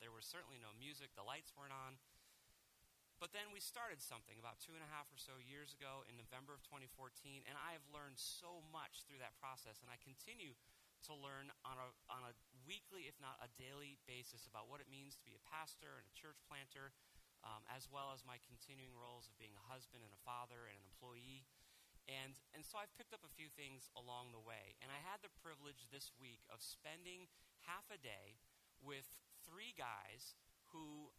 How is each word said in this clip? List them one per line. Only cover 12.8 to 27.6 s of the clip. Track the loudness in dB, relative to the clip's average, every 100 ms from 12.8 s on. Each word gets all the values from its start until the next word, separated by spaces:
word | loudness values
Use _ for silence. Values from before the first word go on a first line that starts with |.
| 0 0 0
if | 0
not | 0 0
a | -2 -2
daily | -2 0 -2 -4
basis | -2 0 0 -2
about | 0 0 2
what | 0
it | -2
means | -4 -4 -4
to |
be | -6 -8
a | 0
pastor | 2 2 0 -4 -4
and |
a | -6 -6
church | -6 -8 -4
planter, | -2 -2 -2 -2 -4 -14 -14 -16 -4 0
um, | 0 2
as | 2 4
well | 4 6
as | 4 0
my | -4
continuing | -4 -6 -4 -4 -4
roles | -2 -2 -2 -6
of | -6
being | -6 -4
a | -2
husband | -2 -2 -6
and | -6
a | -2 4
father | 4 4 0 -2
and | -4
an | -8
employee. | -6 -4 -4 -2 -4 -6 -14 -16 -16 -16 -6 4
And, | 6 4 0 -4
and | -2
so | 2 4
I've | 4
picked | 0 -2 -4
up | -2
a |
few | -4 -2
things | 0 0 0 -2 0
along | 4 4 4
the | 0
way. | 2 0 0 -2
And | 0
I | 2
had | 4 2 0
the | -4
privilege | -2 0 -2 -4 -2
this | 0 0 -2
week | -4 -4 -4
of | 0
spending | 0 2 0 0 0 -2 -4 -10 -16 -4